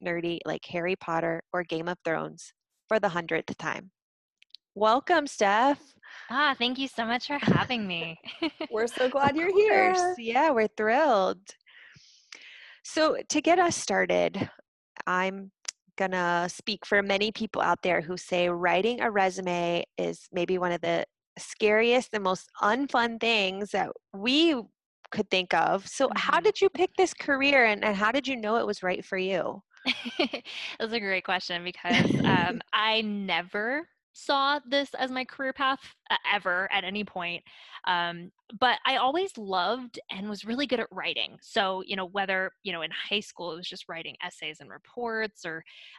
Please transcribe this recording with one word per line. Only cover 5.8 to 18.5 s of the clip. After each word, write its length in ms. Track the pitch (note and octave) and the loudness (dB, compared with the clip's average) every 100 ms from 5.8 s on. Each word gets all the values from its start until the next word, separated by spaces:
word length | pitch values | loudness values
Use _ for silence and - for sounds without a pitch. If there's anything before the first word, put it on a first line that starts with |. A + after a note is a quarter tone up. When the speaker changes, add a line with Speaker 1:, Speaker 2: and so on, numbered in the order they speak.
| - _ - - - | -4 _ -20 -18 -6
Speaker 2:
Ah, 260 | B3 D4 C4 | 0 2 2
thank 200 | A#3+ C4 | -2 -2
you 80 | C4+ | -6
so 180 | - A3+ | -4 -2
much 220 | A#3+ - | -2 -4
for 100 | C#4+ | -2
having 460 | - - G#3 A#3+ G3 | 2 2 0 -4 -4
me. 320 | E3+ E3 E3 - - | -6 -8 -12 -16 -6
<laughs> 300 | D#4+ - D#4 | -6 -6 -6
Speaker 3:
We're 160 | G#3+ A#3 | -2 -2
so 220 | - B3+ | 0 0
glad 220 | C4+ C#4 | 4 2
Speaker 1:
Of 40 | D4 | 2
Speaker 3:
you're 160 | F4 F#4+ | 2 4
here. 380 | G#4+ F#4+ F#4 | 6 6 4
Speaker 1:
course. 220 | F#4 F4+ F4+ | 4 0 -2
Yeah, 320 | A3+ B3 D#4+ | 0 2 4
we're 160 | A#3 G#3+ | 4 2
thrilled. 720 | - G#3+ B3+ D#4 G#3 F#3+ F#3 G3+ - _ - - - - _ _ - - - - - | 0 2 4 4 4 2 -2 -10 -20 _ -20 -20 -20 -20 _ _ -20 -20 -20 -20 -20
So 340 | - D#4+ D#4 - - | -6 2 2 2 0
to 120 | D4+ | 2
get 180 | D#4+ F4+ | 4 4
us 160 | F4 - | 4 0
started, 760 | - F#3+ F3+ F3+ F3 F#3+ - - _ _ _ - - | 0 0 2 2 2 -2 -6 -10 _ _ _ -10 -2
I'm 460 | F#3 F#3+ G3 G3 _ - - _ - | -2 -2 -4 -12 _ -16 -16 _ -4
gonna 500 | F#3+ F#3 F3 F3 F3 | -2 0 0 0 -2
speak 360 | - - G3+ - | -6 -8 -8 0
for 180 | G3+ | 2
many 280 | G3 G3 G#3+ | 2 2 0
people 300 | - A3 - | -4 -4 0
out 200 | E3+ F3 | 0 2
there 180 | F#3 E3+ | 0 0
who 140 | E3 F3+ | -2 -8
say 320 | - F3+ | -4 0
writing 520 | F3 | 0